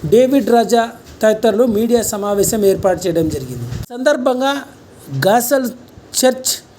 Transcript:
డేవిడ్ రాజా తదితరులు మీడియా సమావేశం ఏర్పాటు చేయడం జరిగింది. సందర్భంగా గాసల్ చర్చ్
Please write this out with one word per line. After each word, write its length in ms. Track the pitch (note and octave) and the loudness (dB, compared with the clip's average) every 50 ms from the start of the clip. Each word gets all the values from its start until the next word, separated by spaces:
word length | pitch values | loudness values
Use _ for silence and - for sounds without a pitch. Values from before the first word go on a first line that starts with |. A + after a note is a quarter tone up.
| - | -2
డేవిడ్ 440 | D3+ F3+ A3+ B3+ B3+ C4+ C#4 A3 G#3 | 2 4 4 4 4 4 2 2 4
రాజా 380 | A#3 A#3 A3+ G3 A#3 A#3 A3+ A#3 - - - - - - - | 2 2 2 2 2 0 0 -2 -6 -18 -20 -20 -10 0 0
తదితరులు 420 | A3 G#3+ G#3+ A3 A3 G3+ G#3 B3 | 0 2 2 2 0 2 2 2
మీడియా 380 | B3+ G#3+ G3+ A3+ A3+ A#3+ A#3+ G#3+ | 2 2 0 0 0 0 0 0
సమావేశం 640 | - - G3+ G3+ G3+ G#3 G3+ F#3+ - A#3 A3 G3+ | -2 -4 -4 -4 -2 0 0 0 0 0 0 2
ఏర్పాటు 420 | G3 F#3+ F#3 E3+ G3 F#3 E3+ E3+ | 2 2 2 0 0 0 0 -2
చేయడం 220 | F#3 E3 E3 D#3+ D#3 | -2 0 0 0 -2
జరిగింది. 440 | D3+ D3 C3 B2+ B2 A#2+ A#2+ A#2+ - - - - | -4 -6 -8 -10 -10 -10 -10 -10 -10 -12 -12 -12
సందర్భంగా 720 | A#3+ B3 B3+ D4 D4 C#4+ B3 C#4 B3+ B3+ C4 C#4 C#4 C#4+ C4 - - - - - - - - - C#3 C3+ C3+ | -10 -4 0 0 0 0 0 -2 0 0 -2 -2 -2 -4 -8 -12 -20 -20 -20 -20 -20 -20 -18 -10 -6 -2 0
గాసల్ 440 | F#3 G#3 A#3+ A#3+ - C#4+ C4+ C4 A#3 - - - - - - - - - - - | 2 2 2 2 0 0 0 -2 -4 -8 -10 -20 -20 -20 -20 -20 -10 -6 0 0
చర్చ్ 400 | B3+ B3+ B3+ - - - - - _ _ | 0 0 0 -6 -6 -6 -8 -10 _ _